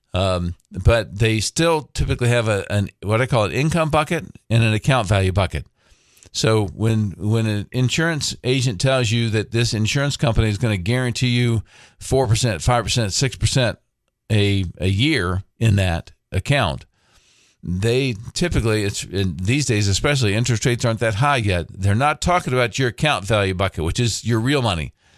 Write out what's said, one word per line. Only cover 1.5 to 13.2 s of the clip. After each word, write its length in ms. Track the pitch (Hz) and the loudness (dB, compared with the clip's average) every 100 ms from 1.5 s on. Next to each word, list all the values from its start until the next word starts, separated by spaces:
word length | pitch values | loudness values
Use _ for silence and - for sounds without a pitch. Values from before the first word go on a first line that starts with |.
| - 165 160 156 | 0 0 0 -4
typically 340 | - - 135 120 | -6 -4 0 2
have 200 | 120 110 | 2 2
a, 180 | 101 - | -2 -2
an, 200 | 104 101 - | -2 -2 -6
what 180 | 95 110 | -2 0
I 60 | 131 | 2
call 180 | 240 | 2
an 80 | 101 | 2
income 380 | 92 156 170 156 | 0 0 0 2
bucket 340 | 156 151 170 - - - | 0 0 -4 -6 -14 0
and 140 | 113 | 2
an 100 | 113 | 2
account 320 | 107 - 131 95 | 2 2 0 2
value 260 | 101 95 | 2 2
bucket. 340 | 92 95 73 - _ _ _ _ _ - | 2 0 -2 -10 _ _ _ _ _ -14
So 340 | - - 110 98 | -2 2 2 0
when, 400 | - 110 110 104 82 | -2 0 0 0 -4
when 300 | 104 113 110 | -2 0 0
an 220 | 104 98 | -4 -4
insurance 640 | 123 127 - 165 156 - - | -2 0 0 -2 -2 -6 -6
agent 380 | 117 135 127 90 | -2 0 0 0
tells 320 | 131 131 120 | 0 2 2
you 180 | 117 117 | 0 0
that 220 | 107 101 | -2 -2
this 200 | 117 117 | -2 0
insurance 440 | 107 107 143 139 - | 0 0 0 -2 0
company 320 | 143 113 110 | 0 2 2
is 100 | 101 | 2
gonna 180 | 120 101 | 0 -2
guarantee 520 | 87 123 123 110 127 | 0 -2 -2 -2 0
you 340 | 120 123 113 - - - - | 2 2 0 -4 -14 -20 -14
four 260 | - 131 127 | -2 0 2
percent, 340 | 110 123 87 | 2 0 -2
five 220 | - 120 | 0 0
percent, 300 | 107 - 104 | 0 -2 -2
six 240 | - | -2